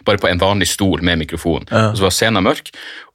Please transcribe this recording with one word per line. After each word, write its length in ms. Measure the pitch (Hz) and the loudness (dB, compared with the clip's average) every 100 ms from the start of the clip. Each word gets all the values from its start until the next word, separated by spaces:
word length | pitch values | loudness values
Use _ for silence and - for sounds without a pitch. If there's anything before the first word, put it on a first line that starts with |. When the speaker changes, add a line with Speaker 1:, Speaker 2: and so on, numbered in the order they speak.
Speaker 1:
bare 160 | - 101 | -2 0
på 80 | 95 | 2
en 140 | 87 | 2
vanlig 240 | 95 101 87 | 2 2 0
stol 380 | - 95 78 85 | 0 0 2 0
med 140 | 85 | 0
mikrofon. 480 | 76 82 85 78 - | -2 -4 -2 -2 -2
Speaker 2:
Ja. 220 | 110 110 | 0 0
Speaker 1:
Og 80 | 110 | 2
så 80 | 95 | 0
var 80 | - | 2
scenen 260 | 113 107 | 0 2
mørk, 300 | 101 151 - - - - - | 2 0 -6 -18 -18 -18 -20